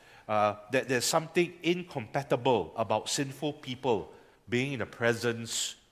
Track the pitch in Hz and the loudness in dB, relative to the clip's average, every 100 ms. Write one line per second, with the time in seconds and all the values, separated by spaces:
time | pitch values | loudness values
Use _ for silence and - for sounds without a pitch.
0 | - - - 107 104 101 - 131 117 127 | -20 -20 -2 2 2 0 -2 -2 0 0
1 | - 165 160 180 175 - 165 180 175 139 | 2 0 2 0 0 0 0 0 -2 -8
2 | 107 143 135 135 127 117 82 - 104 107 | -4 -4 0 2 4 4 2 -4 0 0
3 | - - 139 131 151 147 131 123 135 104 | 0 -2 -4 -2 -4 -4 -10 -4 0 0
4 | 85 - - _ - 120 135 135 98 - | 0 -14 -20 _ -2 0 0 -2 -6 0
5 | 117 113 120 113 117 - - - _ | 0 2 0 -2 -4 -6 -6 -8 _